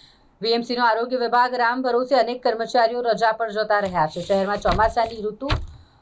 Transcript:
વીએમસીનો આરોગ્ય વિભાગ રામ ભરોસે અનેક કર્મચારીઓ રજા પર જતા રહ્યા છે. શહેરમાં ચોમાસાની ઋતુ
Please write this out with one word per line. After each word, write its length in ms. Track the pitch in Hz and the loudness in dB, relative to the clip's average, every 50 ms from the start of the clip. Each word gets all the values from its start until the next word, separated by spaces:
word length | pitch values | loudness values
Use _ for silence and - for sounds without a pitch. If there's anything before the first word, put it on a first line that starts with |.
| - _ _ _ _ _ _ - | -20 _ _ _ _ _ _ -6
વીએમસીનો 420 | 196 226 233 233 233 240 240 240 240 | -2 0 0 0 0 -2 -2 0 2
આરોગ્ય 320 | 233 220 226 240 247 254 | 2 2 2 -2 -2 -2
વિભાગ 380 | 247 240 226 233 240 247 247 247 | -2 -2 2 2 2 2 2 0
રામ 280 | 240 233 233 240 262 | 0 0 0 0 0
ભરોસે 320 | 254 247 240 240 254 254 285 | -2 0 0 0 0 2 2
અનેક 280 | 247 214 233 247 247 | 2 2 2 -2 -2
કર્મચારીઓ 580 | - 254 220 226 233 226 - 254 226 226 240 247 | -2 -2 -2 -2 -4 0 2 2 2 2 0 0
રજા 320 | 240 233 214 - 226 220 | 0 0 0 2 2 0
પર 180 | 220 220 233 220 | 0 0 -4 -4
જતા 280 | 202 220 214 214 208 208 | -2 -4 0 2 2 0
રહ્યા 280 | 196 190 180 170 156 | 0 0 0 0 0
છે. 140 | 160 - 175 | 0 -2 -6
શહેરમાં 360 | 170 - 196 196 190 196 208 | -2 0 0 0 0 0 -2
ચોમાસાની 680 | 208 - 196 165 180 214 226 - 240 226 226 233 220 | -2 0 0 2 2 2 2 2 0 -2 -2 -4 -6
ઋતુ 280 | 202 214 208 - 269 285 - - - - - - - _ _ _ | -8 -8 -8 -6 -4 -2 -2 -2 -4 -8 -14 -20 -20 _ _ _